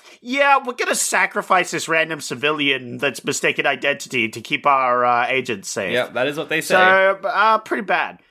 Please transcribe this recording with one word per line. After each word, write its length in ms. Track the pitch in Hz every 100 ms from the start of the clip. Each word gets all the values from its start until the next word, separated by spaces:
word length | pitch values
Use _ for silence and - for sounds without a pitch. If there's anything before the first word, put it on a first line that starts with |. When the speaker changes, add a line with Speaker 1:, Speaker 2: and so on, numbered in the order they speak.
| - -
Speaker 1:
"Yeah, 380 | 240 277 285 269
we're 100 | 247
gonna 200 | 240 427 262
sacrifice 760 | - 202 190 208 - 185 175
this 160 | 165 -
random 320 | 160 160 156
civilian 760 | - 127 143 156 143 135 123 123
that's 260 | 139 120 -
mistaken 400 | 131 160 156 151
identity 640 | 139 143 143 - 131 110
to 120 | 113
keep 240 | - 143 147
our, 360 | 135 127 123 123
uh, 200 | 120 120
agents 420 | 131 123 104 -
safe." 240 | - 95
Speaker 2:
Yep, 200 | 120 120
that 140 | 113 135
is 100 | 147
what 120 | 143
they 120 | 156
say. 140 | - 185
Speaker 1:
So, 440 | 185 190 190 190
uh, 340 | 196 175 220 220
pretty 240 | 220 247
bad. 360 | 196 170 113 - -